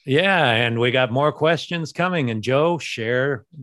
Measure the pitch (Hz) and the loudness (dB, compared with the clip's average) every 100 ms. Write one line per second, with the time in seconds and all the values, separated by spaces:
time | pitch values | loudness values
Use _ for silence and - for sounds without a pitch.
0 | - 135 190 185 139 113 120 117 120 123 | -2 2 2 4 4 2 2 0 0 2
1 | 127 123 147 139 156 165 - 170 156 - | 0 2 0 0 0 0 -2 -6 -6 -4
2 | 175 180 127 110 107 131 160 170 - - | -2 -2 -2 -2 0 0 2 -2 -6 -8
3 | 113 123 135 139 - 156 | -4 -2 -2 -4 -10 -20